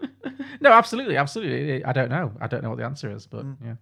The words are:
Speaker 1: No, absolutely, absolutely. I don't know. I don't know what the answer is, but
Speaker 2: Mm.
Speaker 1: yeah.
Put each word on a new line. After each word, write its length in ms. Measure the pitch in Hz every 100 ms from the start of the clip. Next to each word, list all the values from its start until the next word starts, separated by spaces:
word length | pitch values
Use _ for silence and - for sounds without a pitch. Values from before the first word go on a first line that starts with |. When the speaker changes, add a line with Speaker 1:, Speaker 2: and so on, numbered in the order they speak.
| - - 262 - 269 262
Speaker 1:
No, 100 | 277
absolutely, 440 | 226 233 233 262 135
absolutely. 640 | 143 226 180 127 147 131
I 80 | -
don't 180 | 135 120
know. 220 | 151 143 107
I 60 | 110
don't 160 | -
know 60 | 110
what 80 | 120
the 60 |
answer 260 | 117 143 107
is, 160 | 104 -
but 180 | 110 135
Speaker 2:
Mm. 100 | 131
Speaker 1:
yeah. 100 | 117 117